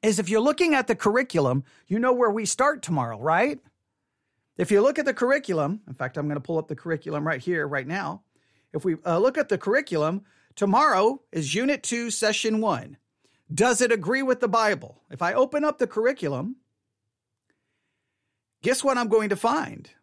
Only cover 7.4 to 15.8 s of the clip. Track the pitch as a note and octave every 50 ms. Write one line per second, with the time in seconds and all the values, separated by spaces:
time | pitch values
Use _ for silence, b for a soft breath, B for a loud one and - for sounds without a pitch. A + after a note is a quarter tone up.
7.4 | B2 - F3+ E3 D3 C#3+ C#3+ C#3 B2+ C3+ E3 G3 F#3+ D3+ E3 G3+ _ _ _ _
8.4 | _ _ _ _ _ _ _ D#3 - F#3 E3+ D#3 _ F3 E3 E3+ G3+ B3+ C4 D#4
9.4 | C#4+ - G3+ F#3 - G3 G#3 C#4 D4+ - F#3 D#3+ D3+ D#3 F3 G3+ G3 b b b
10.4 | b b b - G3+ G3 F#3+ F#3 F#3+ - - F#3 G3 A3+ C4+ C4+ _ _ - D#3+
11.4 | D#3 C3+ C#3+ G3 B3 C4+ D4 C4 - - A#3 A#3 A#3 A#3 G#3+ - A3+ G#3+ G#3+ G#3+
12.4 | - A3+ A3 A3 A3 G#3+ E3+ - - - C#3+ - _ _ _ _ _ _ _ _
13.4 | _ _ D#3 D#3 G3+ B3 B3 G#3 B3+ A#3+ A#3 A3 E3+ D#3 A#3+ C4 C#4 C4 B3 B3+
14.4 | B3 A#3 F#3 A3+ A3+ G#3 G3+ C#3+ - - - _ _ _ - C#3+ F3 E3+ F#3+ -
15.4 | B3+ C4 - D4 D4 D4+ D4 -